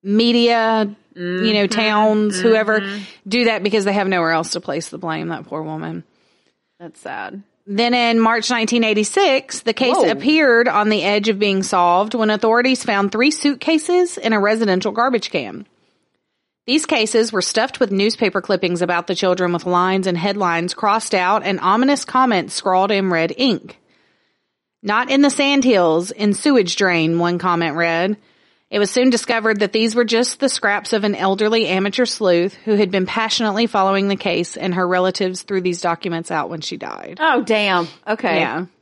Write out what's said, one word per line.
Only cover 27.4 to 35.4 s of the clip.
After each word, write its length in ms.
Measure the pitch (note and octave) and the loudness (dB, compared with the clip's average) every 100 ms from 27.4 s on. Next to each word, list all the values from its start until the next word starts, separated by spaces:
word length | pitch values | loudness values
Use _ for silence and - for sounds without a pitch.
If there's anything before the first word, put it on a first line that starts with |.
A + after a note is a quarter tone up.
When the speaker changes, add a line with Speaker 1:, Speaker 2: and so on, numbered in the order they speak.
| F3+ E3+ E3+ D3+ | -2 0 -2 -2
Speaker 1:
read. 420 | E3+ E3 F#3 G#3+ _ _ _ _ _ | -2 0 -2 -4 _ _ _ _ _
It 60 | G#3 | -2
was 140 | G3+ | 0
soon 180 | - B3+ | 2 0
discovered 520 | A#3+ - A#3 A3 G#3 | 0 -2 -2 0 0
that 120 | G3+ | 0
these 220 | A3 A3+ A3 | 0 0 0
were 100 | A3+ | 0
just 340 | A3+ A#3+ - | 0 -2 -2
the 80 | C4+ | -2
scraps 460 | - G#3+ G3+ G3+ | -2 -2 -2 -2
of 100 | A3+ | -2
an 120 | G#3+ G3+ | -2 -2
elderly 500 | F#3+ G3 G#3+ A3+ A3 | -2 0 0 0 0
amateur 400 | F#3+ G3 G3+ A#3+ | 0 -2 -2 -2
sleuth 480 | - G3+ F3 F3+ - - | 0 2 2 0 -4 -2
who 100 | G#3 | 0
had 160 | G3 | 2
been 160 | F#3+ F#3 | 0 -2
passionately 580 | - A3 - A3 G3+ A#3 | -4 -2 -2 -2 0 0
following 420 | G#3 F#3+ G3 G3 | 2 2 2 0
the 60 | G3 | -2
case 400 | G3+ F3 F3 - | -2 -2 -4 -6
and 200 | F#3 F3+ | -4 -2
her 120 | F3+ | 0
relatives 540 | F3+ F#3 F#3 F#3 F#3 | 2 0 0 -4 -6